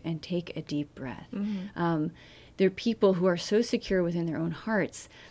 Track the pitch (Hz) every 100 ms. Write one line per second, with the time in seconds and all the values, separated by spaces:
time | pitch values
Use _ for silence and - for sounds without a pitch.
0 | - 160 - 180 170 - 156 147 147 -
1 | 131 110 - - 208 202 190 - 170 160
2 | 156 - - - - - 190 190 233 220
3 | 202 185 185 175 - 208 240 240 - 190
4 | 170 170 170 156 170 165 - 214 147 -
5 | - - -